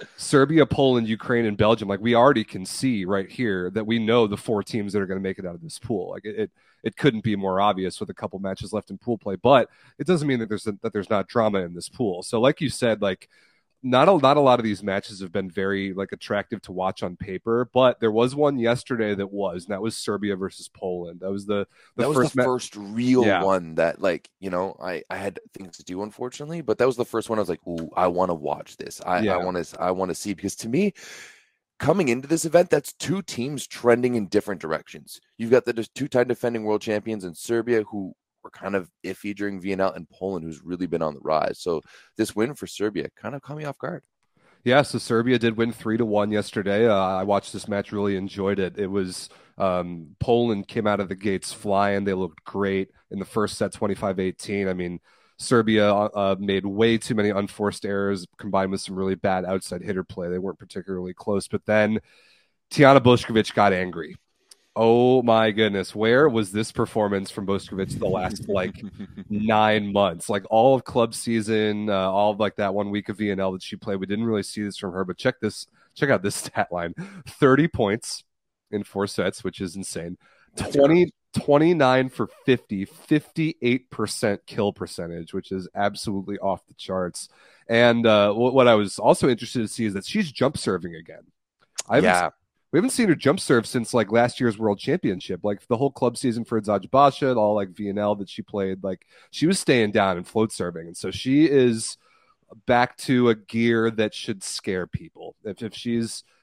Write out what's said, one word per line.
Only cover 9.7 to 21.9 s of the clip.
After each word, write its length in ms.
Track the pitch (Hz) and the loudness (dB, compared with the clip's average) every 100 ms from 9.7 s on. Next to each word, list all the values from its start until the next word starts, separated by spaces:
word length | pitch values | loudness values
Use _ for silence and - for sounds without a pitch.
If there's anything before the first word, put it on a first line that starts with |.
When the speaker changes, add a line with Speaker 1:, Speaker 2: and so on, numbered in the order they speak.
| _ _ - | _ _ -8
Speaker 1:
it 100 | 143 | -2
doesn't 180 | 180 147 | 0 0
mean 140 | 127 | -2
that 80 | 110 | -2
there's, 160 | 104 | -4
that 300 | - 101 113 | -6 -6 -6
there's 160 | 104 92 | -4 -2
not 180 | 104 95 | -2 0
drama 320 | 117 110 101 | 0 2 0
in 140 | 87 | -2
this 160 | 87 - | -8 -14
pool. 340 | - 117 90 | -6 -4 -4
So 160 | - 117 | -4 2
like 220 | 127 156 | 2 2
you 80 | 135 | -2
said, 320 | - 120 107 | -2 0 0
like, 260 | 101 92 _ _ _ _ _ _ | -2 -4 _ _ _ _ _ _
not 280 | 131 123 160 | 0 4 6
a, 80 | 185 | 6
not 180 | 135 147 | 6 6
a 60 | |
lot 180 | 135 123 | 6 6
of 60 | 113 | 4
these 180 | 98 | -2
matches 380 | 104 98 - 98 | -2 -4 -4 -10
have 100 | 95 | -6
been 180 | 98 95 | -4 -4
very, 440 | 87 95 98 98 | -4 -2 -2 -4
like, 180 | 92 98 | -6 -8
attractive 500 | 98 - 104 95 107 | -10 -4 -4 -4 -8
to 100 | - | -10
watch 280 | 90 92 - | -4 -4 -4
on 140 | 95 90 | -8 -8
paper, 540 | - 92 - 117 123 | -10 -8 -2 -2 0
but 260 | 123 127 117 | 4 4 4
there 100 | 113 | 2
was 240 | 107 123 139 | 2 2 2
one 240 | 147 139 | 0 2
yesterday 560 | 113 120 - 120 107 98 | 0 0 -2 -4 -2 -2
that 160 | 98 | -4
was, 320 | 101 98 87 | -4 -6 -6
and 80 | 90 | -8
that 100 | 98 | -6
was 140 | 113 - | -6 -6
Serbia 400 | - 104 101 95 | -6 -4 -4 -4
versus 320 | 95 - - | -6 -8 -18
Poland. 540 | _ 95 90 87 87 | _ -8 -8 -10 -10
That 100 | 92 | -8
was 140 | 101 101 | -6 -4
the, 200 | 101 98 _ _ | -4 -4 _ _